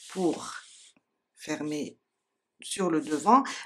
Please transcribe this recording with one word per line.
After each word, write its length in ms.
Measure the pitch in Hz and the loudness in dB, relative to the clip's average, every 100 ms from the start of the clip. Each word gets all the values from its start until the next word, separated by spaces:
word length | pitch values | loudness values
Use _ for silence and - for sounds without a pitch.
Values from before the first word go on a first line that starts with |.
| - | -12
pour 420 | 190 170 - - - - - - _ _ _ _ | -2 0 -2 -8 -14 -16 -20 -20 _ _ _ _
fermer 640 | - - 151 151 151 - - _ _ _ _ _ _ | -18 -10 -6 -6 -6 -8 -12 _ _ _ _ _ _
sur 260 | - - 180 | -10 -2 0
le 120 | 156 | 0
devant 420 | 147 151 190 262 269 - | 0 0 6 6 6 -8